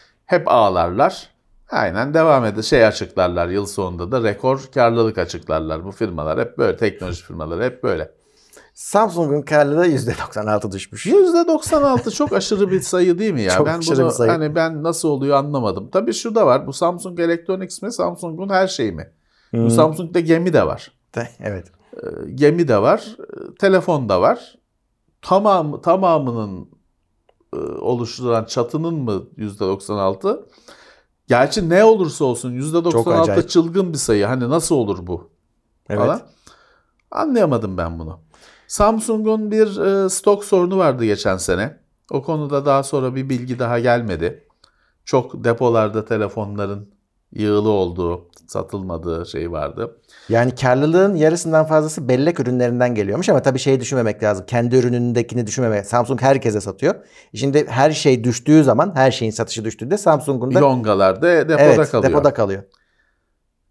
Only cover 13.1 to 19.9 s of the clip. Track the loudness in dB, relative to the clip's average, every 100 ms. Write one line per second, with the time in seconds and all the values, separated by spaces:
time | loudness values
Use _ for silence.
13.1 | 2 0 0 2 2 2 0 0 2 2
14.1 | 2 2 2 0 0 -2 -2 -4 -2 -2
15.1 | -2 2 2 2 -2 -2 -4 -4 -2 -2
16.1 | -4 -2 2 4 2 0 -4 -2 -2 -8
17.1 | -4 -2 -2 -4 -6 -8 -10 -10 -4 -4
18.1 | -4 -10 -10 -2 0 0 0 -4 -4 -12
19.1 | _ _ _ _ 0 2 6 4